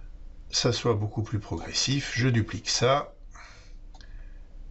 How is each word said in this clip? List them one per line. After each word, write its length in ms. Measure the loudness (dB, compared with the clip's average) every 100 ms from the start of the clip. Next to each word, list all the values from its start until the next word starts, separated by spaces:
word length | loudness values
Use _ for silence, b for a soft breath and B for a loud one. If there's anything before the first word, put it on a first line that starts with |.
| B -12 -14 -14 -2
ça 220 | 2 4
soit 220 | 4 4
beaucoup 280 | 4 2 -2
plus 160 | -2 -2
progressif. 720 | -2 -6 -2 0 2 2 0
Je 140 | 2 4
duplique 420 | 4 2 -2 -2
ça. 440 | 4 6 4 2 -10 -16 B B B B B -14 -16 B B B B B -14 0